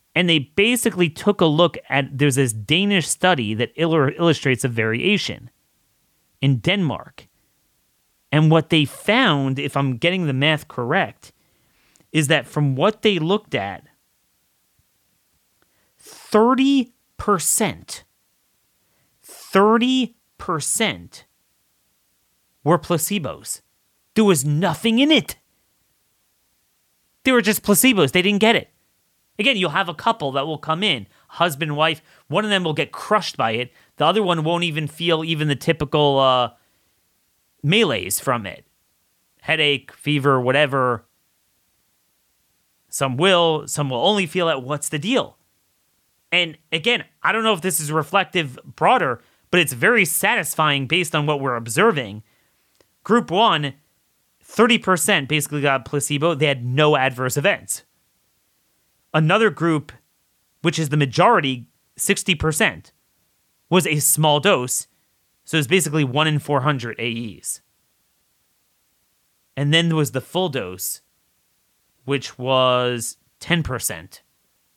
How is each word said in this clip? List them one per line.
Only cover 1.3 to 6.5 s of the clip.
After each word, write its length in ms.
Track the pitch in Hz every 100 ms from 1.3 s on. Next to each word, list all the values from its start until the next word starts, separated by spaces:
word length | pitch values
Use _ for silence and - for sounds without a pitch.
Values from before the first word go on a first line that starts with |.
| 202
a 40 | 160
look 300 | 151 170 - -
at, 260 | 135 131 131
there's 200 | 147 131
this 180 | 127
Danish 520 | 110 104 170 202 196 -
study 460 | - 185 151 107
that 200 | 110 117 -
il-, 160 | 165 160 139 -
illustrates 480 | 170 139 139 123
a 40 | 131
variation 800 | 117 110 117 196 208 - - 123 _ _ _ _ _ _ _ _ _
in 160 | 139